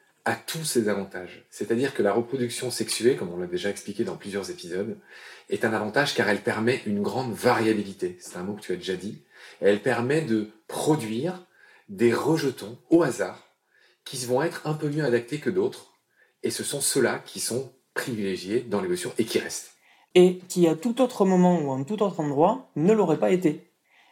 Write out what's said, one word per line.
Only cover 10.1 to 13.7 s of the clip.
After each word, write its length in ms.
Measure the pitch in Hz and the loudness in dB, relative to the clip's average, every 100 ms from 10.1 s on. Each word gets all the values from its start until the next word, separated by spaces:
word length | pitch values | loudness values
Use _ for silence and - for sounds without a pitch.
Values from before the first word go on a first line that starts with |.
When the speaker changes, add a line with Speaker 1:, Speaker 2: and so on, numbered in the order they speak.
| 156 | 0
Speaker 1:
de 280 | 117 110 104 - - | 2 0 -2 -10 -12
produire 800 | - 147 151 107 113 170 185 - _ _ _ - | -2 0 0 0 -4 -4 -6 -14 _ _ _ -16
des 260 | 95 117 | 2 4
rejetons 640 | 117 131 156 139 - 101 123 _ | 4 2 2 0 -4 -10 -14 _
au 140 | 165 | 4
hasard 440 | 147 101 90 - _ _ _ | 4 0 -4 -6 _ _ _